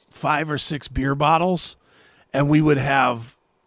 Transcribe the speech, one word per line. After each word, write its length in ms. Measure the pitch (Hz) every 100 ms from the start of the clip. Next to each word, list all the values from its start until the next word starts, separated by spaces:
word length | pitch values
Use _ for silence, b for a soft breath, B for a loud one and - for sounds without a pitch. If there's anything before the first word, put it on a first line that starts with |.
| _
five 400 | - 139 147 156
or 80 | 143
six 300 | - 147 -
beer 260 | 127 135
bottles, 600 | 139 151 160 185 175 - - b b b b b
and 160 | 135 143
we 140 | 151
would 140 | 156 143
have, 580 | 135 139 123 120 117 _ _ _